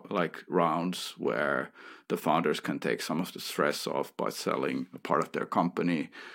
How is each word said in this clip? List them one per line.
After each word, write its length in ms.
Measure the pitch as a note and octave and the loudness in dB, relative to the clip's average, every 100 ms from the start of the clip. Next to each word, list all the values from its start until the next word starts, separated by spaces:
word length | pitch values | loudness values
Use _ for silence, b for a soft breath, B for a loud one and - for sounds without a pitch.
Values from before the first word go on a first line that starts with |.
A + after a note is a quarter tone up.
| - | -2
like, 340 | G2+ E2 - - | 0 0 -4 -2
rounds 680 | F2 E2+ E2 F2 F2+ - - | 2 4 2 0 -4 -8 -4
where 540 | - A1+ D2 C2+ - B B B - | -2 2 2 2 -2 B B B -4
the 100 | - | -2
founders 420 | D#2+ D#2 D2+ - | 2 4 4 0
can 200 | - C#2+ | -2 -2
take 220 | - A#1+ | 0 0
some 180 | - D#2+ | 0 -2
of 140 | F#2 | -2
the 60 | - | -6
stress 480 | - - D2 C#2+ - | -6 2 2 2 -2
off 280 | C#2 - - | -2 -2 -2
by 140 | - | -4
selling 580 | - - B1+ C#2 C2 C2 | -2 -2 0 0 -2 -4
a 60 | - | -10
part 220 | - D2 | 0 2
of 100 | - | 2
their 140 | - - | -2 0
company, 640 | - F2 - F2 E2 - B B | 2 2 2 2 2 -2 B B